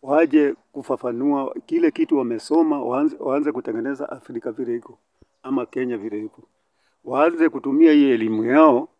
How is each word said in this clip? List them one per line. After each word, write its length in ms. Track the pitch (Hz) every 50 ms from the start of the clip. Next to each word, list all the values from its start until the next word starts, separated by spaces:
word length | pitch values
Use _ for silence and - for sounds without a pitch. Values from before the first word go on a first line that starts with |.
Waje 520 | - 135 143 156 165 156 139 151 147 139 135 _ _ _
kufafanua 800 | _ 143 135 - 131 - - 123 117 117 135 147 143 139 131 - - - _
kile 240 | - 160 170 175 160
kitu 280 | - - 160 - 160 139
wamesoma, 640 | 127 117 117 110 - - 151 160 165 156 147 143
waanze, 340 | 127 120 123 135 147 156 -
waanze 360 | - - 135 131 143 147 151
kutengeneza 560 | 143 127 - - 110 117 117 135 139 135 143 -
Afrika 440 | - 131 _ - 127 117 - 123
vile 240 | 113 - 131 120 120
iko, 220 | 120 117 - - _ _ _ _ _ _ _ _ _
ama 240 | _ 127 135 135 123
Kenya 320 | _ - 127 127 123 120 107
vile 260 | 98 113 101 104 107
iko. 180 | 107 _ - _ _ _ _ _ _ _ _ _ _ _ _ _
Waanze 440 | 117 127 135 151 170 170 165 165 160
kutumia 440 | - 135 - 139 139 147 165 160
hii 180 | 151 147 143 135
elimu 340 | 127 113 110 110 110 107 110
yao 440 | 117 131 147 160 208 123 120 147 - _